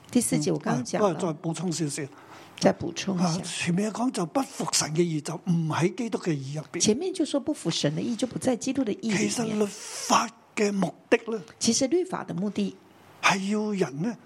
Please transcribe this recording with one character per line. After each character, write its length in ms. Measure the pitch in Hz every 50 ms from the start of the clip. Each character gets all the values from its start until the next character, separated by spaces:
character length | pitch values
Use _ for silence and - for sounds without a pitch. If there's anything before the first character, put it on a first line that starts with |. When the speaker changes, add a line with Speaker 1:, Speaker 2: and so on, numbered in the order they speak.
| - -
Speaker 1:
第 100 | - 247
四 180 | 233 - 269 -
節 160 | 151 185 165
我 60 | 147
剛 160 | - 220 233
剛 100 | 247 240
講 140 | - - -
了。 0 |
Speaker 2:
嗯， 140 | 208 196 160
不 60 | 165
過 140 | 196 165 156
再 60 | -
補 120 | - 160 160
充 180 | - 165 185
少 140 | 156 151 160 143
少。 160 | - 160 143 131 - - - - - - - - - -
Speaker 1:
再 100 | 180 185 -
補 200 | - - - -
充 240 | - - 190 190 175
一 20 |
下。 60 | 185
Speaker 2:
啊， 160 | 170 160 180 165
前 300 | 170 - - - 170 170
面 180 | 185 208 220
講 180 | 190 214 240 262
就 120 | - 226 - 269
不 120 | - 277
服 240 | 262 - - - 202 -
神 160 | - - - 143 156
嘅 40 | 165
義， 200 | 175 170 160 151
就 140 | 139 - 156
唔 340 | 175 - 190 170 170 160 156
喺 240 | 139 127 160 196 202
基 140 | - 240 226
督 80 | - -
嘅 100 | - 185
義 260 | 156 139 135 135 143
入 80 | 156 147 -
邊。 80 | - 170
Speaker 1:
前 160 | - 214 214
面 160 | 269 359 381 349
就 120 | - 311
說 140 | - - 277
不 120 | - 320 294
服 160 | - - 170
神 220 | 160 - - 147 151
的 60 | 165
義， 140 | 196 233 240
就 120 | 202 262 233
不 100 | - 170
在 180 | - 262 247
基 160 | - - 262
督 120 | 262 277 262
的 100 | 214 -
義 80 | -
裏 80 | - 226
面。 80 | 202 208 214 208
Speaker 2:
其 0 |
實 160 | - - 226 220 214 214
律 80 | 208 196
法 600 | - - - - - - - - 233 - 240 226 - - - _ _
嘅 160 | - 208 202
目 220 | 202 196 180 160 - - - _
的 80 | 247 233 - 220
呢， 100 | 226 208 156 - - -
Speaker 1:
其 140 | - 226 226
實 140 | - 269 240
律 140 | 311 370 359
法 180 | 185 - - -
的 100 | - 170
目 140 | 170 196 208
的 240 | 196 214 202 185 - - - - - - - - - -
Speaker 2:
係 300 | - - 202 196 190 202
要 200 | 214 214 214 214 208 185 185 -
人 120 | 139 143 175
呢， 120 | 240 208 - -